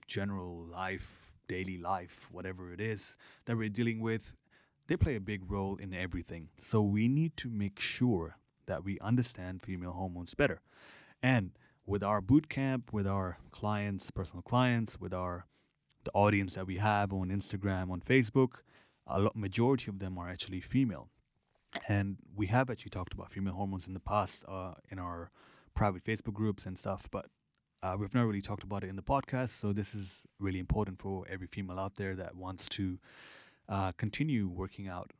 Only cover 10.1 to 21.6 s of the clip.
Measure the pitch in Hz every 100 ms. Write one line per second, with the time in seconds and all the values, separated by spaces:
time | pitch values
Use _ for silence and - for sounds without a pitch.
10.1 | 87 85 - 139 80 _ - - - -
11.1 | - 127 123 92 - _ _ - 101 101
12.1 | 104 95 143 - 139 135 131 - 107 98
13.1 | 98 92 - - - 104 104 104 95 -
14.1 | - - 87 - 123 127 117 110 - 98
15.1 | 90 90 87 - _ _ _ _ _ -
16.1 | 101 104 101 95 95 95 95 107 104 101
17.1 | 95 92 98 - 98 101 92 90 87 -
18.1 | 131 113 139 127 - _ - _ _ -
19.1 | - 104 110 98 104 120 135 - 98 95
20.1 | 90 87 90 - 92 - 127 127 76 -
21.1 | _ _ _ _ _